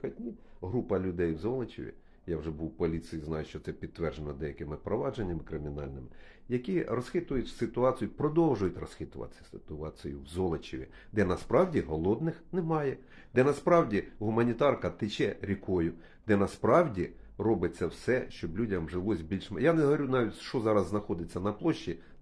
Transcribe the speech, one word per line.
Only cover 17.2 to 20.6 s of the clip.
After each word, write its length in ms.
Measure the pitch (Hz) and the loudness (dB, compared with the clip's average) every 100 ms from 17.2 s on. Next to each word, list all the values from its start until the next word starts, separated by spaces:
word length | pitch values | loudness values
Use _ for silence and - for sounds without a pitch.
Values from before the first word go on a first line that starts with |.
| - - | -18 -2
робиться 460 | 104 104 87 - 85 | 2 2 2 0 -4
все, 400 | - - 127 - | -2 0 0 0
щоб 300 | - 82 87 | -8 -6 -2
людям 300 | 117 92 78 | 0 0 -2
жилось 320 | 90 98 90 | -2 0 -2
більш-, 400 | 78 95 - 95 | -2 -4 -4 0
я 120 | 143 | 2
не 100 | 165 | 4
говорю 260 | 143 147 139 | 4 4 2
навіть, 260 | 127 110 | 2 2
що 260 | - - - | -2 -4 0